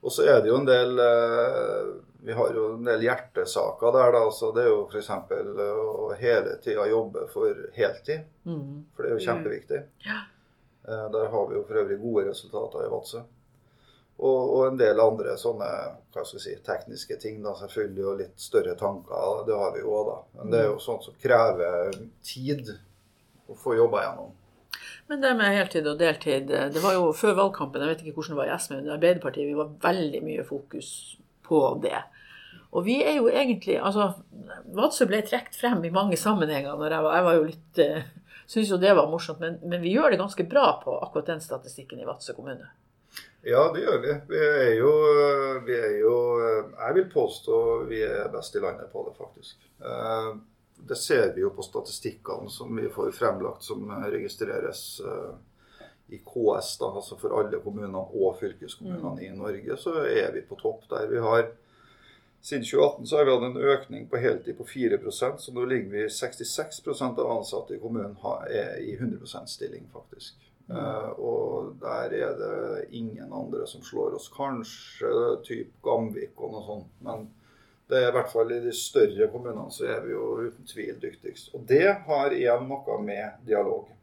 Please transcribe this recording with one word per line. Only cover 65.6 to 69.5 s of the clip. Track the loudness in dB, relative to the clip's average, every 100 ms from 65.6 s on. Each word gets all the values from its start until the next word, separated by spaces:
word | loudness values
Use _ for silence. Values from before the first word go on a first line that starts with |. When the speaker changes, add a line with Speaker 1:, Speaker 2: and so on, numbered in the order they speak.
| -2
Speaker 1:
ligger | -2 -2
vi | -4 -4
sekstiseks | -4 -8 -8 -10 -6 -8 -8
prosent | -8 -4 -4 -2
av | -2
ansatte | -2 -4 -8 -8 -10
i |
kommunen | -6 -6 -6 -8
ha-, | -6 -6 -4
er | -4 -4 -6
i | -10 -6
hundre | -6 -6
prosent | -10 -16
stilling, | -14